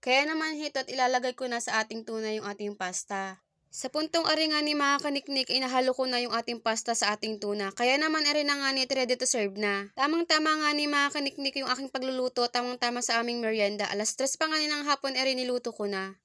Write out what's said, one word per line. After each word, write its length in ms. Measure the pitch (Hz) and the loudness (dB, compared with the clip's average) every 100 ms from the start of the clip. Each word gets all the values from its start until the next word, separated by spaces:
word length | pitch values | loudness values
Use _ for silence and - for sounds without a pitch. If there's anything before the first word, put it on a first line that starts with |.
Kaya 240 | - 262 294 | 6 4 4
naman 320 | 320 320 302 | 0 -2 -2
hito 240 | 302 269 | -4 -4
at 80 | 262 | -4
ilalagay 480 | 262 254 254 254 247 | 2 2 4 0 -4
ko 80 | 254 | -4
na 160 | 240 | -4
sa 240 | - 220 220 | -2 -2 -2
ating 160 | 220 | -6
tuna 320 | 220 226 220 | -6 -4 -2
yung 160 | 214 202 | -4 -4
ating 240 | 202 208 | -6 -6
pasta. 720 | 202 185 185 - 196 196 190 _ _ _ | -4 -4 -4 -4 -4 -4 -8 _ _ _
Sa 240 | - 262 | -8 -4
puntong 320 | 302 311 339 | -2 0 0
ari 240 | 330 311 311 | 2 2 2
nga 160 | 302 | 2
ni 100 | 302 | 2
mga 300 | 294 277 277 | 2 4 2
kaniknik, 480 | 294 285 - 269 254 | 0 -2 -2 -4 0
inahalo 400 | 254 254 254 262 | 0 2 2 2
ko 160 | 254 262 | 0 0
na 160 | 247 | 0
yung 80 | 240 | 0
ating 320 | 220 233 233 | -2 -4 -2
pasta 320 | 226 220 - 226 | 0 0 0 0
sa 160 | 202 | 0
ating 260 | 208 220 214 | 0 -4 -4
tuna. 320 | 208 208 196 196 | -4 -2 -4 0
Kaya 240 | 240 277 | 2 4
naman 240 | 311 311 | 2 2
ari 240 | 294 294 285 | 2 2 2
na 160 | 285 | 2
nga 80 | 277 | 0
ni 160 | 269 262 | 0 0
ready 320 | 269 247 247 | 0 0 0
to 80 | 254 | 0
serve 320 | 247 202 196 | 0 0 0
na. 320 | 208 196 202 - | 0 0 -4 -2
Tamang-tama 640 | 277 330 339 311 311 311 | 0 2 2 2 2 2
nga 80 | 302 | 2
ni 160 | 294 294 | 0 0
mga 240 | 285 285 | 2 0
kaniknik 480 | 294 277 269 269 269 | 0 -4 -4 -4 -4
yung 80 | 262 | -4
aking 240 | 254 269 | -4 -4
pagluluto, 560 | 262 262 262 254 247 240 | -4 -4 -2 -2 0 0
tamang-tama 560 | 247 247 247 240 240 | 0 -2 -2 -2 0
sa 160 | 240 233 | 0 0
aming 240 | 233 233 | 0 -2
merienda. 400 | 226 220 202 208 202 | 0 2 0 0 -2
Alas 240 | 202 214 - | 0 -2 0
tres 240 | 269 - | -2 0
pa 80 | 320 | 0
nga 80 | 311 | 0
ni 160 | 302 | 0
ng 160 | 294 285 | -2 0
hapon, 320 | 277 277 254 | 0 0 0
ari 160 | 262 254 | 0 0
niluto 400 | 247 247 240 226 | 0 -2 -4 -4
ko 100 | 208 | -4
na. 300 | 196 190 196 | -2 -6 -10